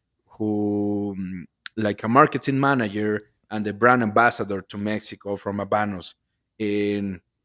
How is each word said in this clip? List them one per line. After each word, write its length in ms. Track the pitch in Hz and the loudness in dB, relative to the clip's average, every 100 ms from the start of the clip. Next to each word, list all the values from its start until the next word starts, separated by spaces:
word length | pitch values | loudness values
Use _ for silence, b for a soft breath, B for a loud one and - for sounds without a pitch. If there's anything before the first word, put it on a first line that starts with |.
| _ _ | _ _
who, 880 | _ - 107 104 104 104 104 104 101 95 | _ -6 -2 0 0 0 0 -2 -4 -4
um, 300 | 95 92 82 _ - - | -8 -8 -12 _ -14 -4
like 260 | 107 101 | -2 -2
a 60 | 110 | 2
marketing 500 | 120 151 135 - 135 | 6 6 4 -2 2
manager 600 | 139 139 107 101 107 107 - _ _ | 2 2 0 0 0 -2 -6 _ _
and 120 | 107 | -4
the 80 | 104 | -4
brand 300 | 101 117 123 | 0 2 4
ambassador 580 | 110 107 117 - 101 98 | 4 4 4 2 -6 -6
to 160 | - 104 | -6 -6
Mexico 580 | 104 107 - 101 101 98 | -4 -4 -6 -10 -8 -6
from 220 | - 101 | -4 -6
Habanos. 560 | 101 104 104 95 85 - _ _ _ _ | 0 0 0 -4 -10 -18 _ _ _ _
And 600 | 107 104 104 104 101 92 _ _ | -2 0 0 -2 -4 -6 _ _